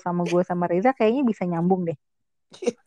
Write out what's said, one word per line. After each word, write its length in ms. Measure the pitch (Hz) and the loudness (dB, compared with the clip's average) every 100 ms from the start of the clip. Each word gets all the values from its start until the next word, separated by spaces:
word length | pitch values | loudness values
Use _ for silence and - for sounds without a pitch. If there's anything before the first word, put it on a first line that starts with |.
sama 240 | 180 175 175 | 0 -2 0
gue 160 | 175 | 0
sama 240 | 180 180 175 | 0 -2 -2
Reza 240 | 170 226 | 0 0
kayaknya 320 | 262 220 247 | 2 2 2
bisa 240 | 262 208 185 | 0 -2 -4
nyambung 400 | 170 175 185 170 | -2 0 0 0
deh. 80 | 139 _ _ _ _ _ - - 233 | -6 _ _ _ _ _ -8 -6 -6